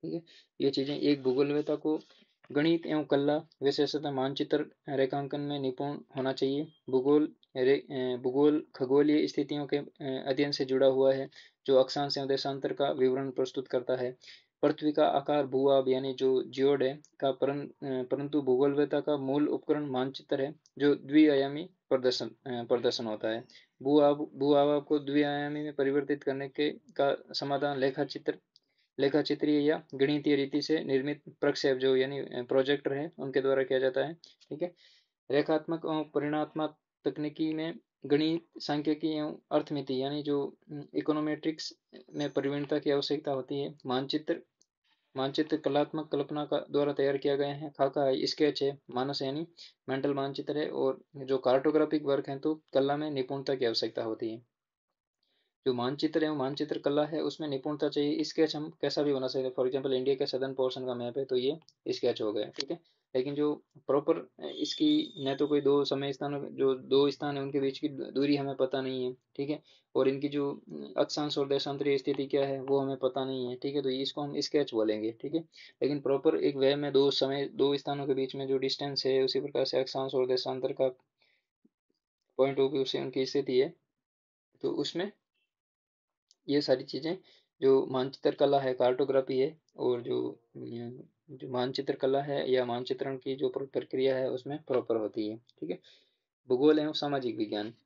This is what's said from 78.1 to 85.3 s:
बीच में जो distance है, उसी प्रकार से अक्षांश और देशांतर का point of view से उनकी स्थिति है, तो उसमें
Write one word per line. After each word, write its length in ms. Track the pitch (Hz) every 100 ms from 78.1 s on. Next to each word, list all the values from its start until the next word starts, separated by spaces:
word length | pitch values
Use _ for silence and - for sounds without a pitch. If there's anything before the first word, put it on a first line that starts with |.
बीच 200 | 131 131
में 140 | 139 135
जो 100 | 135
distance 480 | 131 - 143 139 135
है, 160 | 135
उसी 180 | 131 139
प्रकार 240 | 143 139
से 160 | 135 135
अक्षांश 340 | 135 135 135
और 120 | 135 127
देशांतर 460 | 127 131 131 131
का 240 | 143 131 127 _ _ _ _ _ _ _ _ _ _ _ _ _ -
point 200 | 135 135
of 120 | 135
view 140 | 143 131
से 140 | 139
उनकी 260 | 139 135 131
स्थिति 320 | 143 139 127
है, 160 | 139 - _ _ _ _ _ _ _ _
तो 80 | 139
उसमें 420 | - 143 165 202 - _